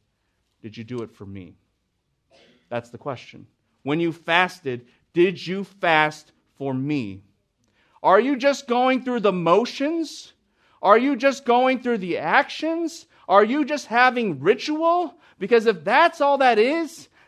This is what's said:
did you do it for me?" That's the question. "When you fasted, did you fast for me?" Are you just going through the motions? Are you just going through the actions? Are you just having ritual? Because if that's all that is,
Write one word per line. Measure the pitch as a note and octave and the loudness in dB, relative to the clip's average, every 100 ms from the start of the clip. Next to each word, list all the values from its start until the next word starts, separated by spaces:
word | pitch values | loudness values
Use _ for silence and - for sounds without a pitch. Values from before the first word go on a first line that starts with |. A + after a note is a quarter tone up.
| _ _ _ _ _ _ | _ _ _ _ _ _
did | A2+ A2+ | -20 -16
you | |
do | A2 B2 | -12 -10
it | A#2 | -12
for | - | -14
me?" | G2 G2 E2+ F#2 _ _ _ _ _ _ _ _ _ _ - | -18 -16 -18 -20 _ _ _ _ _ _ _ _ _ _ -12
That's | A#2+ - | -12 -12
the | A2+ | -16
question. | D3 B2 - - - _ _ _ | -12 -12 -14 -20 -20 _ _ _
"When | C3+ D#3 | -6 -2
you | E3+ | -2
fasted, | D#3+ - E3+ F#3 - C3+ B2 - _ _ | -6 -2 0 0 -4 -10 -10 -12 _ _
did | E3 F3+ D#3 D3+ | 0 0 0 -8
you | F#3+ | -8
fast | F#3+ - F3 D#3+ D3+ D#3 _ _ _ - | -8 -4 2 2 2 -2 _ _ _ -10
for | C#3 | -6
me?" | C3 C#3 D3 G#2+ G2 G2+ _ _ _ _ _ _ _ | -4 -4 -4 -6 -12 _ _ _ _ _ _ _ _
Are | D3+ F#3+ | 2 4
you | B3 C#4 | 2 0
just | C#4 C4+ - | 0 0 -2
going | A#3+ B3+ C4 | 0 2 0
through | B3+ B3 | -2 -2
the | G3+ | 0
motions? | F#3 E3 F#3 A#3+ - C#4 E4 D#4 - - _ _ _ _ _ | 0 2 2 2 -4 -4 -4 -6 -10 -20 _ _ _ _ _
Are | F3+ A3 | 4 4
you | C4 C4 | 4 0
just | C4+ B3+ - | 0 -2 0
going | A#3+ C4 C4 | 2 2 0
through | B3 A#3 | -2 -4
the | F3+ C3+ | -4 -6
actions? | D3 A3+ C#4+ - D#4 E4 E4 - - _ - | 0 0 0 -4 -6 -4 -6 -10 -20 _ 2
Are | F#3+ | 4
you | G#3+ C#4+ | 4 2
just | C4+ D4 - | -2 -4 -4
having | A3+ B3+ B3 A3 C#3 | 2 2 2 -4 -2
ritual? | D3 A#3+ - D4+ E4 F4 E4 - _ - | 0 0 0 -2 0 0 -2 -10 _ -12
Because | G3 A#3 | 0 2
if | A3 F#3+ | 2 -2
that's | D#3 B3+ E4 E4 | 0 2 2 2
all | C#4+ C#4 | 0 2
that | C4 A3+ | 2 4
is, | A#3+ E4 D#4+ - - _ | 2 0 -4 -10 -20 _